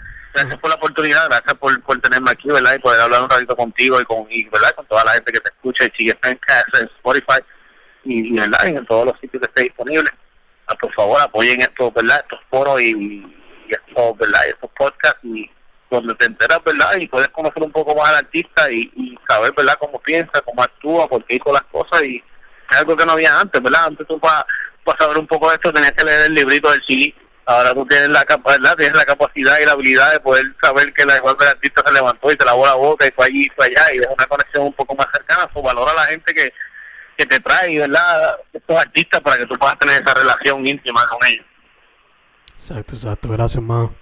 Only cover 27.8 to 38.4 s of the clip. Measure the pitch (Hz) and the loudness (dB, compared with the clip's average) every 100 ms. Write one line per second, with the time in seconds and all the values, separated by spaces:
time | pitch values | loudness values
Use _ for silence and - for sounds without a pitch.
27.8 | 131 143 147 151 139 151 131 139 139 165 | 0 2 2 2 2 0 2 2 4 2
28.8 | 143 147 139 143 143 147 135 151 151 143 | 2 2 2 0 -2 0 2 4 4 2
29.8 | 131 131 143 151 135 131 131 - 156 135 | 2 4 4 4 2 2 0 0 2 2
30.8 | 143 143 143 139 131 135 143 135 139 - | 0 2 2 2 2 2 2 2 -2 -2
31.8 | 139 139 127 117 139 147 131 123 139 131 | 2 2 2 0 0 2 2 4 4 4
32.8 | 143 156 139 - 127 139 139 - 127 135 | 2 2 0 2 0 2 -2 0 0 4
33.8 | 160 131 123 131 135 143 143 147 143 139 | 2 2 -2 -2 -2 -2 -2 -2 -4 -4
34.8 | 135 139 135 147 - 170 175 151 131 120 | -6 -4 -4 -4 -2 -2 -2 -4 -4 -2
35.8 | 135 160 151 160 170 156 131 - - - | 0 0 0 -2 -4 -2 -2 -4 -20 -20
36.8 | - - - - - 131 - 160 180 156 | -20 -20 -12 -4 0 0 2 0 0 -2
37.8 | 143 151 175 160 156 110 | 0 2 2 2 0 -4